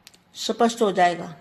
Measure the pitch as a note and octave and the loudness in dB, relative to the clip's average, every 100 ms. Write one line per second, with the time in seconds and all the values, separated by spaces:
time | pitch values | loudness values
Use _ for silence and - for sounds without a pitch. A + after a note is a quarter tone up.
0 | - - _ - - G#3+ A#3 - G#3+ F#3 | -20 -20 _ -10 -6 0 0 2 0 4
1 | F3 E3+ F3 D#3 | 2 0 -8 -16